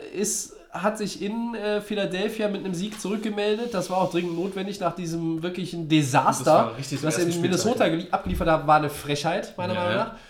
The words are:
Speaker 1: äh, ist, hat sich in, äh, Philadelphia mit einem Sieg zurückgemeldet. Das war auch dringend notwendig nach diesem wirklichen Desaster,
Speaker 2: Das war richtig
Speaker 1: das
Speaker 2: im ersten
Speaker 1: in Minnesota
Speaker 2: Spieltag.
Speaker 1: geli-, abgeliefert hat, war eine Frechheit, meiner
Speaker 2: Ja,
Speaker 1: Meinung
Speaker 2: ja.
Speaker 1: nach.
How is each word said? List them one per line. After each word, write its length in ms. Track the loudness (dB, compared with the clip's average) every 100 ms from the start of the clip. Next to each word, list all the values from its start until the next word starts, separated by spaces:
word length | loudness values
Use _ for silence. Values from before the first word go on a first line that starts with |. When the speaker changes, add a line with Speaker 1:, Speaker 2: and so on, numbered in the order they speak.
| -8
Speaker 1:
äh, 20 | -4
ist, 380 | -2 -4 -8 -14 -14
hat 260 | -4 -2 -2
sich 220 | -6 -6
in, 360 | -6 -4 -6 -4
äh, 240 | -2 -2
Philadelphia 680 | -2 -2 -2 -2 -2 0 -2
mit 160 | -2
einem 100 | -4
Sieg 260 | -4 -6 -6
zurückgemeldet. 760 | -4 -4 -2 -2 0 0 -2
Das 160 | -4 -2
war 80 | 0
auch 140 | 2
dringend 240 | 0 -2 -2
notwendig 420 | -4 -4 -6 -2
nach 160 | -2
diesem 480 | -2 -4 -2 -2 -2
wirklichen 460 | -4 -4 -6 -4 2
Desaster, 560 | 4 4 4 4 4
Speaker 2:
Das 200 | 6 6 4
war 100 | -2
richtig 240 | -6 -4
Speaker 1:
das 160 | 0 0
Speaker 2:
im 60 |
ersten 120 | 0 2
Speaker 1:
in 60 |
Minnesota 420 | 2 2 2 4 2
Speaker 2:
Spieltag. 40 |
Speaker 1:
geli-, 200 | 2 -2
abgeliefert 360 | -2 -2 0 4
hat, 180 | 4 6
war 80 | 6
eine 120 | 4
Frechheit, 680 | -4 -2 -2 0 -2 -4 -6
meiner 160 | -2
Speaker 2:
Ja, 60 | 0
Speaker 1:
Meinung 180 | 0 0
Speaker 2:
ja. 60 |
Speaker 1:
nach. 100 | -2 -6